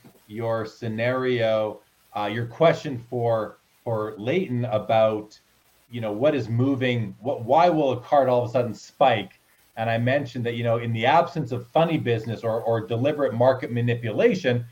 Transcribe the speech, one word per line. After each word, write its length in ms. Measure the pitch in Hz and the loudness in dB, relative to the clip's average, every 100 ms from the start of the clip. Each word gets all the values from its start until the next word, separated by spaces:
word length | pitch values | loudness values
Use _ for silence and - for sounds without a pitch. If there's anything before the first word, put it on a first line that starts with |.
| - _ - | -20 _ -14
your 380 | 107 117 113 107 | -8 -4 -4 -6
scenario, 1120 | - 110 110 120 131 127 120 110 110 107 - _ _ _ | -8 -8 -2 -2 0 0 0 2 0 -2 -6 _ _ _
uh, 120 | 104 104 | -6 -4
your 200 | 113 117 | -4 -6
question 560 | - 160 160 151 120 - | 2 2 2 -4 -10 -8
for, 460 | 123 117 113 104 - _ _ 120 | -4 0 0 -2 -10 _ _ -6
for 300 | 110 107 92 | -4 -4 -6
Leighton 480 | 113 180 175 123 113 | -2 -2 -2 -4 -2
about, 760 | 107 101 110 110 107 104 - _ _ _ _ _ | -2 0 2 2 0 -8 -20 _ _ _ _ _
you 120 | 117 | -8
know, 100 | 110 | -6
what 240 | 104 147 143 | 0 0 0
is 140 | 113 | -2
moving, 640 | 117 135 131 127 120 101 - | 0 0 0 0 -2 -4 -8
what, 240 | 131 123 113 | -8 -4 2
why 240 | 151 180 | 4 6
will 240 | 156 135 | 4 0
a 80 | 123 | 0
card 260 | - 147 127 | 2 4 6
all 160 | 123 | 4
of 60 | 120 | 2
a 20 | |
sudden 220 | 127 110 | 0 -2
spike? 680 | 101 - - 135 110 95 _ _ _ _ 113 | -4 -6 2 4 2 -4 _ _ _ _ -6
And 120 | 113 | -2
I 80 | 113 | 0
mentioned 480 | 120 143 135 131 120 | 2 0 -2 -4 -4
that, 100 | 117 | -2
you 100 | 117 | 0
know, 140 | 117 | 0
in 120 | 120 | 0
the 140 | 113 120 | 0 4
absence 480 | 165 170 160 123 | 4 2 -2 -6
of 120 | 120 - | -6 -2
funny 300 | 156 165 156 | 0 2 0
business 460 | 120 113 117 104 | 0 -2 -2 -6
or, 180 | 113 113 | -4 -2
or 240 | 113 113 - | 0 -2 -2
deliberate 480 | 117 143 147 131 | -2 0 0 -2
market 380 | 113 127 123 - | 2 2 2 -2
manipulation, 920 | 117 120 113 117 143 240 185 131 120 - | -2 -2 -2 -2 2 2 2 0 -2 -4